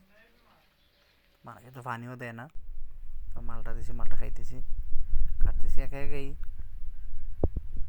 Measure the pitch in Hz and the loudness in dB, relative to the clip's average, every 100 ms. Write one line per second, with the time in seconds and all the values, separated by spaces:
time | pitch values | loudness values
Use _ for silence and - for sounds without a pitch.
0 | _ _ _ _ _ _ _ _ _ _ | _ _ _ _ _ _ _ _ _ _
1 | _ _ _ _ 135 107 117 131 127 117 | _ _ _ _ -20 -20 _ -20 -16 -16
2 | 120 127 120 113 135 - - - - - | -16 -18 -18 -20 -16 -16 -12 -10 -10 -10
3 | - - - - 113 117 117 117 117 120 | -12 -10 -8 -8 -6 -6 -6 -4 -4 0
4 | 113 113 120 - - 131 - - - - | 4 4 4 -2 -2 -4 -2 -2 2 2
5 | - - - - - - - - 135 139 | 4 4 4 6 4 6 6 6 4 0
6 | 139 143 135 139 - - - - - - | 0 0 -2 -6 -6 -6 -10 -8 -8 -6
7 | - - - - - - - - | -2 -2 -2 -2 -4 -6 -6 -4